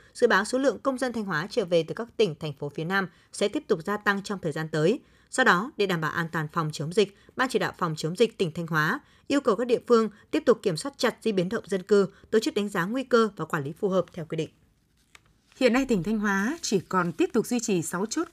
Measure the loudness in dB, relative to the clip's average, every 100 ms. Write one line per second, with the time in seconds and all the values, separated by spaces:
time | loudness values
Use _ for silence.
0 | -20 0 2 4 2 0 0 0 -4 -2
1 | -4 -4 -4 -4 -2 -4 0 0 0 -6
2 | -10 0 0 0 -8 -8 -8 -6 -2 -2
3 | -2 _ _ -2 -2 -2 -2 -2 0 -4
4 | -2 -2 -4 -6 -4 -4 -4 2 2 2
5 | _ _ _ 0 4 4 0 -2 -2 0
6 | -2 -4 -4 -4 -4 -4 -4 -4 -4 0
7 | 0 0 _ -4 -2 0 -2 -2 -4 -2
8 | -4 2 2 2 -4 -4 -2 0 0 -2
9 | _ _ -2 0 2 0 2 0 4 4
10 | 4 -4 -4 -2 2 2 2 -4 -6 -2
11 | -2 -2 -2 0 -2 -4 -4 -6 2 2
12 | 2 -2 0 0 2 -2 -2 -2 -2 -2
13 | 2 2 2 -2 -6 -4 -4 -4 0 0
14 | -2 -6 -8 -6 -6 _ _ _ _ _
15 | _ -20 _ _ _ 0 2 4 2 0
16 | 0 -2 0 0 -2 -4 -2 -2 0 -2
17 | -2 0 0 0 0 -2 0 -2 -2 -4
18 | -4 -4 -2